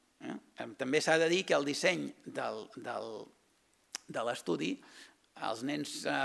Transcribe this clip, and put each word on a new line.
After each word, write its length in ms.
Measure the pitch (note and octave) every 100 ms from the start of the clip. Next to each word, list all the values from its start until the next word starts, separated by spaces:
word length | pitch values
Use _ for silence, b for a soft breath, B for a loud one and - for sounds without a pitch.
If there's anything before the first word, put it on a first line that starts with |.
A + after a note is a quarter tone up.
| _ _
eh? 180 | - - - -
Em, 100 | A#2+ A2
també 260 | B2+ D3+
s'ha 160 | C#3+ D#3+
de 80 | E3
dir 140 | F3+ F#3+
que 100 | D#3
el 100 | C#3+
disseny 420 | C#3 - E3+ C#3+ - -
del, 400 | C#3+ A#2+ A2 - -
del, 460 | A#2 A2+ A2+ G#2+ A2+ _ _ _ _ _ _ - -
de 160 | C3+ A#2
l'estudi, 460 | B2 - D#3+ - - B B B B _ - D#3
els 160 | A2+
nens, 380 | C3 D3 C#3+ - C#3+
eh, 120 | C#3+